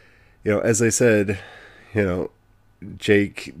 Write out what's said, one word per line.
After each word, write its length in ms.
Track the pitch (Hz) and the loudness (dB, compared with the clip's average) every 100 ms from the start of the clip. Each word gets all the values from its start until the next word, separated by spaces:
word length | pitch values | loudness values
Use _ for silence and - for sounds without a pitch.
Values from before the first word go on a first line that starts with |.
| _ _ _ _ | _ _ _ _
you 80 | 107 | -4
know, 80 | 104 | -2
as 220 | 113 110 | 0 0
I 80 | 117 | 0
said, 500 | - 123 107 101 98 - - - - - | 2 2 2 0 -4 -10 -20 -20 -20 -8
you 100 | 107 | -2
know, 280 | 98 90 - _ _ _ _ _ 98 92 | -2 -2 -6 _ _ _ _ _ -18 -6
Jake 560 | - 104 101 - - 69 | 2 2 2 -4 -16 -18